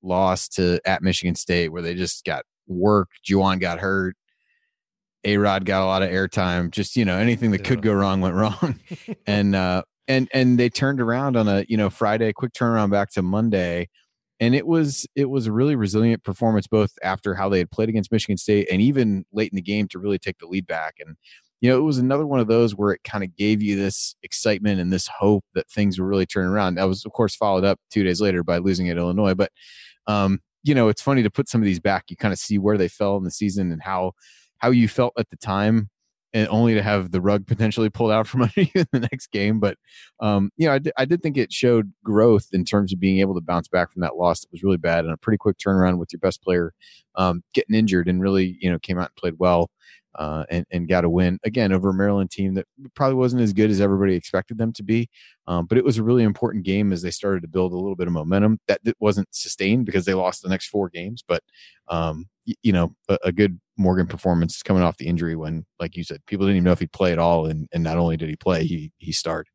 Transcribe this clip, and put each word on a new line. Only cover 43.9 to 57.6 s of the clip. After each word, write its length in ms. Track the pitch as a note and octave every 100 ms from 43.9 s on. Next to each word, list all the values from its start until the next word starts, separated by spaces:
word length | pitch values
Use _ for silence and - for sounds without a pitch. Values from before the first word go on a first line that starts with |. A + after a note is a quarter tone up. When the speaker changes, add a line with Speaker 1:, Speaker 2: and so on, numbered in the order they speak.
Speaker 1:
from 80 | -
that 140 | E2+ C2
loss 240 | F2 E2+
that 100 | -
was 120 | E2+
really 160 | F#2+ F#2
bad 260 | E2+ E2+
and 80 | E2
a 60 | D#2+
pretty 180 | - G#2
quick 220 | G#2+ F#2+
turnaround 400 | - G2 F#2 F2+
with 140 | E2+
your 80 | F2
best 220 | F#2+ F2+
player, 300 | - F2+ E2+ - - - _
um, 300 | - F#2 F2 -
getting 240 | - - A2
injured 320 | A2 F#2 F2
and 120 | F2+
really, 360 | F#2+ G2 F#2 F2+
you 100 | F#2
know, 80 | E2+
came 200 | - F2+
out 120 | F2+
and 60 | _
played 180 | F2+ D#2+
well, 320 | F2+ F2 E2+ _ _ - _
uh, 300 | - D2+ D#2 D#2
and, 160 | F2 E2
and 180 | F2+ E2+
got 160 | F2+
a 60 | F2
win, 280 | E2+ F2+ F#2
again, 280 | A2 A2 G#2
over 180 | F#2+ F#2+
a 40 |
Maryland 360 | F#2+ G2+ G2+ F#2
team 240 | - G2
that 120 | F#2+ - _ C3+
probably 220 | - C3+ C3
wasn't 260 | B2+ B2
as 100 | A2+
good 180 | G2 G#2+
as 100 | G2+
everybody 340 | G2+ G2 G2
expected 420 | F2+ - F#2 - A2+
them 160 | A2+
to 100 | A2+
be. 280 | G2+ A2+ A#2 _ - _ -
Um, 200 | F2 E2+
but 100 | A#2
it 80 |
was 140 | B2+ A2+
a 60 |
really 180 | A2 B2
important 420 | A2+ G2+ A2+ G#2+
game 260 | F2+ G2 G#2
as 100 | F2+
they 80 | F2
started 320 | - G2+ F#2+
to 60 | E2+
build 240 | F#2